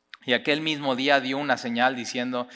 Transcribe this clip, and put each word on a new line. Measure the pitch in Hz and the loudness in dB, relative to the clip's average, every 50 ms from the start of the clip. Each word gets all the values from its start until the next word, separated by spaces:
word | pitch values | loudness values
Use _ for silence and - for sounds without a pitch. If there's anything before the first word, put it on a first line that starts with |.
| _ _ - - - | _ _ -20 -10 -2
"Y | 127 123 | 0 0
aquel | 117 120 151 147 156 | 0 2 2 0 0
mismo | 156 160 151 143 147 135 127 | 0 -2 -2 -2 -2 -2 -2
día | 123 135 143 143 139 | 0 4 4 4 4
dio | 127 131 135 139 | 4 0 -4 -2
una | 147 139 123 | 0 0 -2
señal | 120 - 120 117 120 123 131 135 | -2 -2 -4 0 2 2 2 2
diciendo, | 123 113 - - 127 123 127 123 123 123 - - | 0 -6 -6 -4 -4 -4 -4 -4 -6 -6 -6 -10